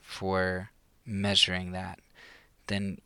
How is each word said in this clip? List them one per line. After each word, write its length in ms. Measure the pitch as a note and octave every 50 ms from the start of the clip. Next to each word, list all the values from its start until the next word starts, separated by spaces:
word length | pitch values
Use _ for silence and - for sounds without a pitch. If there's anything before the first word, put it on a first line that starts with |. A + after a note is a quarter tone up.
for 680 | - - - - G2 - F#2+ F#2 F#2 F#2 F#2 F#2 G2 - - _ _ _ _ _ _
measuring 680 | A#2 G#2 G2 G2 G2+ G2 F#2+ - - F#2 F2+ F#2 F2+ F#2
that, 260 | F#2 F#2 F#2 F2+ - - _ _ - - - - - - _ _ _ _ -
then 320 | G#2 G2 G2+ G2 F2+ - -